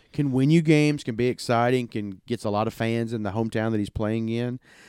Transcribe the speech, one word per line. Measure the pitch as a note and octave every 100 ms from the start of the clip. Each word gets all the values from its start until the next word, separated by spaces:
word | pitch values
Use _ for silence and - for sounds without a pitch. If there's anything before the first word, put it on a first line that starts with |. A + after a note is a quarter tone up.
| _
Can | - C#3+
win | B2+ C#3
you | E3
games, | D#3+ D3+ D3 D3
can | - A2+
be | B2
exciting, | - - A#2 A#2+ B2+ A#2+
can, | A2+ G#2 F#2+ -
gets | A#2
a | A2
lot | G2+ A2
of |
fans | - A2+ A#2 A#2
in | A#2
the | G2+
hometown | G#2+ A2+ A2 A2
that | A2
he's | G2+
playing | - G#2+ A2+ A2+
in, | A#2 B2 B2+ _ -